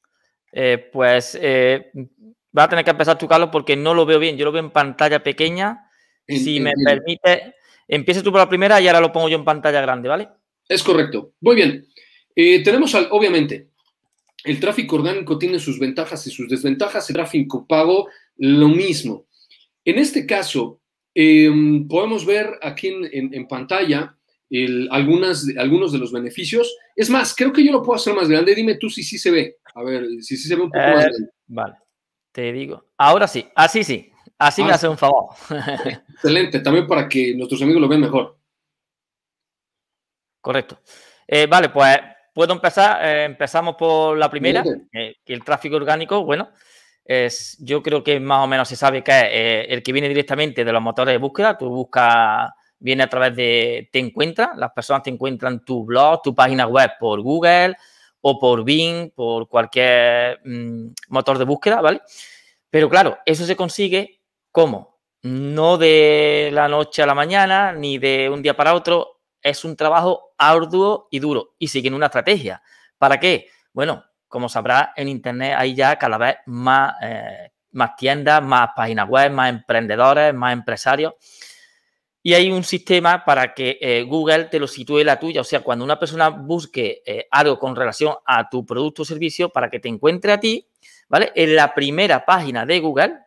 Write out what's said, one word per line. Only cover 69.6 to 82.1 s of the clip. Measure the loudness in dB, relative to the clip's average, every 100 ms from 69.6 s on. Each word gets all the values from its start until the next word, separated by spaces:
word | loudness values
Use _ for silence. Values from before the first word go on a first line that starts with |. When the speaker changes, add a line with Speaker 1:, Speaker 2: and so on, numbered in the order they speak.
Speaker 1:
un | -8 -4
trabajo | 0 2 2 -2 -6 _
arduo | 4 4 2 0 0 -2 -6
y | -6
duro | -4 -4 -6 _
y | -6
siguen | -4 -4
una | -2 -2
estrategia. | -2 -2 -2 -4 -12 _ _ _ _
¿Para | 2 2
qué? | 2 0 -4 _ _
Bueno, | -6 -6 -6 _ _ _
como | -10 -6
sabrás, | -6 0 0 0 -4
en | -8
Internet | -8 -10 -8 -4 -2
hay | -2
ya | 0 0 0
cada | -2 -2
vez | -2 -2 -8
más, | -6 0 2 2 -4
eh, | -10 -10 -12 -16 -20 _ _
más | -4 -4
tiendas, | -2 -2 0 2 2
más | 4 2 2
páginas | -2 -4 -4 0
web, | 2 2
más | 2 -2
emprendedores, | -2 -2 -2 -2 2 4 4 2
más | 0 -4
empresarios. | -4 -6 -6 -2 -2 -4 -8 _ _ -20 -20 _ _ _ _ _